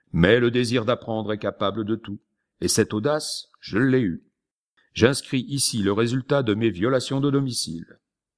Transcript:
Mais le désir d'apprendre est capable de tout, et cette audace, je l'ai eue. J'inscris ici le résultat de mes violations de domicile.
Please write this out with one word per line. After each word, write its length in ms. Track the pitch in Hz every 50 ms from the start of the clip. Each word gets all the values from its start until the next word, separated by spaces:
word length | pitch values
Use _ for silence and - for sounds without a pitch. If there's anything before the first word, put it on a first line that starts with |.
| _ _
Mais 280 | - 82 85 95 113 123
le 120 | 120 117
désir 340 | 117 123 123 110 123 123 107
d'apprendre 460 | 120 120 113 - 117 113 110 104 101 107
est 40 |
capable 480 | 104 - 101 - - 104 98 95 113 107
de 100 | 101 113
tout, 240 | 110 - - 101 - _ _ _ _ _ _ _ _
et 60 | 180
cette 260 | 180 - 226 - - 107
audace, 560 | 107 110 143 151 156 - - - - - _ _ _
je 180 | - - 87
l'ai 240 | 104 131 131 131 131
eue. 220 | 117 90 82 - - _ _ _ _ _ _ _ _ _ _ _ _ _ -
J'inscris 520 | - - - 135 - - - 143 131 113
ici 360 | - 143 131 - - - 110 98
le 100 | 98 101
résultat 480 | 107 120 117 123 135 123 - 143 143
de 140 | 131 110 101
mes 160 | 107 117 113
violations 500 | 92 87 101 127 135 127 - - 139 135
de 80 | 139 143
domicile. 680 | 135 139 139 127 117 - - 80 82 85 87 - - _ _ _ _ _ _ _ _